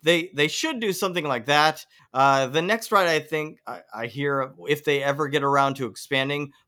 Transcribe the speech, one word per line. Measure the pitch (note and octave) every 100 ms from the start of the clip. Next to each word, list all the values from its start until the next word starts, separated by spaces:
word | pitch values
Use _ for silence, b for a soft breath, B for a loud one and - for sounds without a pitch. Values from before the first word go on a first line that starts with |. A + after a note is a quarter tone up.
they, | D#3 E3+ F3
they | C#3 D3+
should | - D#4+ B3+
do | A3
something | F3 G3 F3 D3
like | B2 A#2+
that. | D3 D#3 D3+ - b b
Uh, | C3 C#3 C3+ C3
the | D3+
next | F3+ A3+ -
ride | G3+ F3
I | D#3
think | C#3 D#3 D3+ - -
I, | F2 -
I | G#2+ A#2
hear, | B2 C#3+ C#3 C3 - D#3
if | D3
they | D3+ C#3
ever | C#3 C#3+ D3
get | C#3+
around | C#3 C#3 C#3 C3+
to | A#2
expanding, | - - C3+ C3+ C#3+ C#3+ b